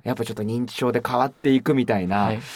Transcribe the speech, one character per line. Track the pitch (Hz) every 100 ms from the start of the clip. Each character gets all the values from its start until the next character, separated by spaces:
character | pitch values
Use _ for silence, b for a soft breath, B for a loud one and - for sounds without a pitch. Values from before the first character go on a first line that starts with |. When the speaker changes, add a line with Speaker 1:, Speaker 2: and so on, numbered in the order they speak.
Speaker 1:
や | -
っ | 123
ぱ |
ち | 110
ょ |
っ |
と | 107
認 | 107 117 123
知 |
症 | - 123
で | 120 117
変 | 123
わ | 135
っ |
て | - 143
い | 135
く | 135
み | 139 120
た | 104
い | 92
な、 | 101
Speaker 2:
は | 104
い。 | 110 127